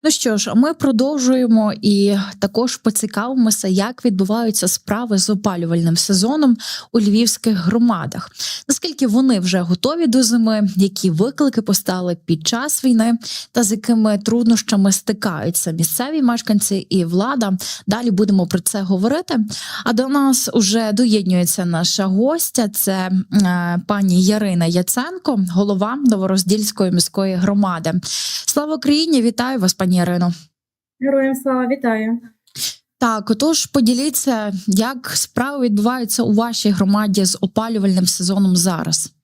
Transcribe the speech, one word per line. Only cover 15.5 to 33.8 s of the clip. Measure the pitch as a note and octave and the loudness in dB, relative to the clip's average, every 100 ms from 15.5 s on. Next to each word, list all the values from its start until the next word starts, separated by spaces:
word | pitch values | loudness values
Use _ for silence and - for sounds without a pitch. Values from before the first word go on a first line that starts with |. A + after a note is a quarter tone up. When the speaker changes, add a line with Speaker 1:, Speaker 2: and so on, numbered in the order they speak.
| F3 - | -2 -4
Speaker 1:
місцеві | D#3+ E3 - B3+ D#4 | -2 -2 -2 -4 0
мешканці | B3+ A#3 - G#3+ - G3 | 0 0 0 0 0 -4
і | - F#3+ | -2 -2
влада. | E3+ F3 A3+ C#4 G#3 F#3 - - - | 0 0 0 0 0 -2 -4 -10 -2
Далі | G#3+ A#3+ | 0 0
будемо | F#3+ G#3+ G3 F3 | 2 2 2 2
про | F#3 | -2
це | - G#3 | -2 -4
говорити. | F#3 F#3+ G#3+ D4 - C4 G#3+ - - - | -2 0 0 -2 -2 -2 -2 -6 -12 -6
А | - | -2
до | A3+ C4 | 0 0
нас | C#4+ C#4 B3+ - | 2 2 2 0
уже | A#3 G3 A3 A3 | 0 2 0 0
доєднується | G#3 B3 G#3+ F#3 F3+ F3 - | 2 2 2 2 0 0 -2
наша | F3+ E3+ F3 - F#3+ | -2 0 -2 0 0
гостя, | F#3+ B3+ E4 - - G#3+ | 2 2 0 -2 -2 -2
це, | G#3 - F#3+ F#3 F#3 - | -2 -2 -2 0 -2 0
е, | G#3 F#3+ F3+ F3 F3 - | 2 2 0 0 -2 -2
пані | G#3 G3 F3+ | 0 2 4
Ярина | F#3 G#3+ G#3 F3 E3 | 4 2 0 0 2
Яценко, | F3 F3+ - C#4+ F#4 E4+ A#3 F3+ | 0 0 -4 -4 -6 -2 0 0
голова | F3 G3+ G3 G#3 C4+ | 0 0 0 -2 0
Новороздільської | C4+ G#3 F#3 F#3+ F3 G#3 G#3 - F#3+ | 2 2 2 0 2 0 0 -2 0
міської | F3+ - - F#3+ | 0 -2 -2 -2
громади. | F#3 F#3+ G3+ G3 E3+ D#3+ F3+ - - - - - | 0 0 2 0 0 -2 -4 -4 -8 -6 -6 -2
Слава | - D4+ | -2 -2
Україні! | D4+ C4 D4 E4 C#4+ | -2 0 0 2 2
Вітаю | A3+ A3+ B3 C4 | 2 0 -4 0
вас, | F#3 | -2
пані | - F#3 F3+ | 0 0 2
Ірино. | F3 F3 F3 E3+ - _ _ _ _ _ | 0 0 -2 -4 -12 _ _ _ _ _
Speaker 2:
Героям | C4+ C#4 C4+ | 0 2 0
слава, | C4 C4+ B3+ B3 | -2 -2 -2 -2
вітаю. | C#4 B3 A3 A3 A#3 - _ _ - - - _ _ | -2 -2 -2 -2 -4 -8 _ _ -10 -10 -10 _ _
Speaker 1:
Так, | A#3+ A3 G#3+ | -2 -2 -2
отож, | A3 D4 D#4 - | 0 0 0 -4
поділіться, | C#4+ | 0